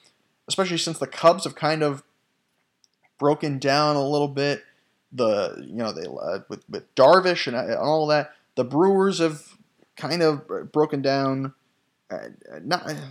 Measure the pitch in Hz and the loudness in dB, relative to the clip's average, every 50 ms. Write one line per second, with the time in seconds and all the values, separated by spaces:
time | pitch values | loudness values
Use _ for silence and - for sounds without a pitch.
0 | _ _ _ _ _ _ _ _ _ - - - 190 180 175 160 - 165 160 - | _ _ _ _ _ _ _ _ _ -6 -2 -2 -2 -2 -2 -2 -4 -4 -4 -6
1 | 143 - - - - 165 175 190 - 147 - - 165 160 160 156 151 147 139 135 | -6 -8 -4 4 4 4 4 4 0 -8 -6 -4 -2 -2 0 0 0 -2 -2 -4
2 | - _ _ _ _ _ _ _ _ _ _ _ _ _ _ _ _ _ _ _ | -10 _ _ _ _ _ _ _ _ _ _ _ _ _ _ _ _ _ _ _
3 | _ _ _ - 139 143 151 147 170 151 139 131 135 139 139 147 151 151 147 143 | _ _ _ 0 2 2 2 2 0 -4 -2 0 0 2 4 4 4 2 2 2
4 | 139 139 147 147 147 143 139 139 139 143 139 - - _ _ _ _ _ _ _ | 0 0 0 0 0 -2 -2 -2 -2 -2 -2 -4 -8 _ _ _ _ _ _ _
5 | _ _ - 127 120 110 107 101 95 73 50 - 69 64 85 117 117 107 90 80 | _ _ -4 0 0 2 2 0 0 -4 -6 -10 -14 -12 -8 -6 -6 -6 -6 -8
6 | 87 71 65 - - 78 92 98 - - 104 98 - - 101 101 - _ _ - | -10 -10 -10 -8 -6 -6 -6 -8 -10 -12 -14 -14 -12 -12 -12 -14 -14 _ _ 6
7 | 131 143 170 185 185 180 175 - - 139 120 123 - 92 113 - 101 143 156 160 | 8 8 8 6 4 2 0 0 -4 -4 -4 -4 -4 -4 -4 -2 0 0 0 0
8 | 156 151 151 147 143 - - _ _ _ _ - 123 120 135 147 180 196 196 190 | 0 2 0 0 0 -4 -10 _ _ _ _ -4 -4 0 2 2 4 4 4 4
9 | 190 196 180 156 165 165 156 151 - - - _ _ _ _ _ _ _ _ - | 2 2 0 0 -2 -2 -2 -6 -14 -20 -20 _ _ _ _ _ _ _ _ -12
10 | - 131 165 175 165 156 151 139 - - 92 90 76 - - 151 151 156 151 139 | -8 -6 0 2 2 2 2 0 -4 -8 -8 -8 -8 -2 0 0 0 2 0 -2
11 | 135 139 135 139 139 135 135 135 135 135 - _ _ _ _ _ _ _ _ _ | 0 0 0 0 0 -2 -2 -4 -6 -8 -10 _ _ _ _ _ _ _ _ _
12 | _ - 95 - 55 57 50 _ - - 65 76 82 123 175 170 - - 156 147 | _ -14 -12 -12 -12 -14 -18 _ -20 -20 -18 -14 -4 -4 -4 -4 -4 -8 -10 -10
13 | 143 135 | -12 -14